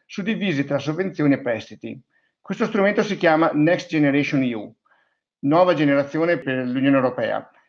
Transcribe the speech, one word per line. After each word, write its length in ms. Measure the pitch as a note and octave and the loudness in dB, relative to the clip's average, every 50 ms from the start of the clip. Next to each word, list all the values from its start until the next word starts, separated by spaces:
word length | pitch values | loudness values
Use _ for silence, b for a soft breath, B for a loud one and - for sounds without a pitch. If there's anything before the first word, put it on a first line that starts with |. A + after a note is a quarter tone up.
| _ | _
suddivisi 580 | - - G#3 F#3 A3 A3 - G3+ F#3+ D3+ C#3 C#3 | -14 -10 -8 -4 -4 -4 -2 -2 -2 -2 -2 -2
tra 140 | C3+ C#3+ | -2 -4
sovvenzioni 560 | C#3 C#3+ D3 D3+ E3+ G3 F#3+ - - D3+ C#3+ C#3 | -4 -4 -4 -4 -4 -4 -4 -2 0 2 2 2
e 80 | B2 | 0
prestiti. 600 | - B2 A2+ A2 - - A2 - - A#2 A2 - - _ _ _ _ _ _ _ _ | 0 -4 -4 -4 -6 -12 -18 -16 -14 -14 -14 -16 -18 _ _ _ _ _ _ _ _
Questo 200 | - F#3+ - A3+ | -8 -4 -4 -4
strumento 360 | - - G3+ G3 G3+ G3+ A3+ | -2 0 2 2 2 2 0
si 160 | G#3+ G#3+ G3 | -2 -2 -2
chiama 320 | - F3 E3 D#3 D#3 E3 D#3 - | 0 2 2 4 4 2 2 2
Next 340 | D3 D3+ E3 F3 D3+ - - | 2 2 2 2 0 -2 -2
Generation 540 | D#3+ D#3 D3 C#3+ C3+ C#3+ C#3 C#3+ D3+ C#3 C3 | 0 0 2 2 2 2 0 0 0 0 0
E 100 | B2 A#2 | -2 -4
U, 180 | G#2+ G#2 - - _ _ _ _ _ _ _ _ _ _ _ _ _ | -6 -10 -12 -18 _ _ _ _ _ _ _ _ _ _ _ _ _
nuova 340 | - C#3 D#3 F3 F#3 F3+ E3+ | 0 2 4 4 4 4 4
generazione 640 | D3 D#3 C#3+ C#3 C#3+ C#3 C#3 - D#3 E3 E3+ E3+ | 2 2 2 2 2 0 -2 -2 -2 0 0 0
per 260 | C#3 - C#3+ C3 C3 B2+ | -2 -2 -4 -4 -4 -2
l'Unione 280 | B2 B2 C3+ C3 C#3 C#3 | -4 -2 0 2 4 4
Europea, 540 | C3+ B2+ B2+ B2 - A#2 G#2+ G2+ - - - b b b | 4 2 0 -2 -2 -4 -2 -4 -4 -8 -12 b b b